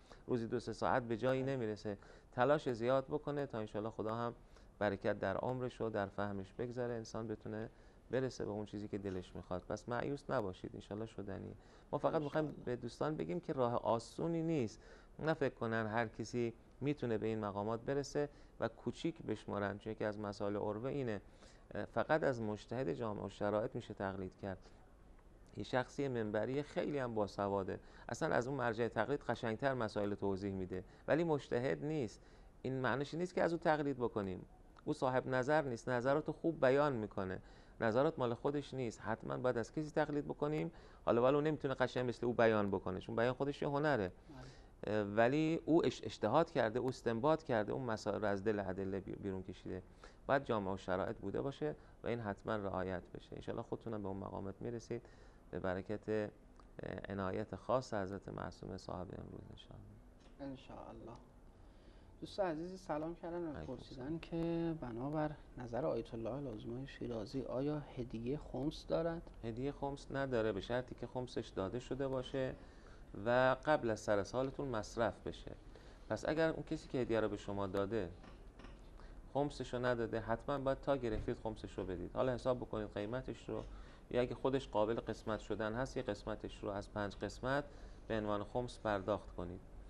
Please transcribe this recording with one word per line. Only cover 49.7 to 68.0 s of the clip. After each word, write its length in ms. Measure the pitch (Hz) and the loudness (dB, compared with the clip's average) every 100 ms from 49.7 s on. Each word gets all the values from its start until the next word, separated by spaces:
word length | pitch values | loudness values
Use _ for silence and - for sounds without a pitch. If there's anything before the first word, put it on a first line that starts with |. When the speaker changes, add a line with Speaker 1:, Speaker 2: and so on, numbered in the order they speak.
| 92 - - - - - | -8 -8 -16 -20 -10 2
Speaker 1:
باید 180 | 139 139 | 2 2
جامعه 280 | 113 95 | 0 0
و 40 | 95 | -2
شرایط 400 | - 92 92 - | 0 0 0 -2
بوده 240 | 98 107 | -2 -2
باشه 340 | 131 135 151 151 - - | -2 -2 -4 -4 -12 -8
و 40 | - | -4
این 120 | 120 | -2
حتماً 360 | 107 98 - 110 | -2 -4 -2 -2
رعایت 460 | 98 92 92 92 - - | 0 0 0 -2 -6 -12
بشه. 200 | - - | -12 -10
انشالله 260 | - 110 | -6 -6
خودتونم 400 | 117 127 117 110 | -4 -6 -4 -4
به 60 | 98 | -4
اون 100 | 98 | -4
مقامت 380 | 98 95 98 98 | -6 -6 -6 -6
می‌رسید 420 | 117 117 - 120 - - - - - | -6 -6 -6 -8 -8 -18 -20 -20 -10
به 80 | 87 | -4
برکت، 500 | 92 92 95 104 - | 0 -2 -2 -4 0
اه، 200 | 107 104 - - - - - - 92 - | 0 0 -6 -18 -20 -18 -12 -8 -8 -4
عنایت 460 | 98 92 101 107 98 | -2 -2 -2 -4 -6
خاص 380 | - 123 131 | 2 2 2
حضرت 360 | 107 95 98 - | -2 -2 -4 -6
معصوم 480 | 104 90 87 101 95 | -6 -8 -8 -8 -8
صاحب 300 | - 87 87 - | -8 -8 -8 -10
امروز 240 | 90 92 95 | -10 -12 -14
انشالله. 1040 | - - - 101 - - - - - 277 | -16 -16 -16 -16 -18 -20 -20 -20 -12 -12
Speaker 2:
انشاءالله. 640 | 269 - - - 233 226 226 - - - - - - - - - - | -12 -12 -14 -12 -14 -14 -16 -18 -20 -20 -20 -20 -20 -20 -20 -20 -14
دوست 180 | 160 - | -8 0
عزیزی 380 | 185 156 175 185 | 0 0 -4 -8
سلام 380 | - 151 156 170 | -4 -2 -2 -6
کردن 280 | 180 175 | -6 -4
و 120 | 165 277 | -4 -4
Speaker 1:
علیکم 200 | 151 123 | -6 -8
Speaker 2:
پرسیدن 260 | - 131 | -10 -10
Speaker 1:
السلام. 180 | 127 165 | -6 -6
Speaker 2:
که 540 | - 165 165 170 165 156 | -4 -2 0 2 0 -2
بنابر 500 | 127 113 135 156 151 147 - - | -4 -4 -2 0 0 -2 -12 -12
نظر 280 | 120 117 156 | -4 0 2
آیت 280 | 123 113 | 0 -2
الله 260 | 117 113 131 | -4 -4 -2
لازمای 480 | 143 107 117 120 139 | -4 -6 -6 -6 -6
شیرازی 540 | - 120 113 104 135 | -6 -4 -4 -2 -4
آیا 400 | - 120 143 151 143 | -2 0 0 -2 -4
هدیه 420 | - | -6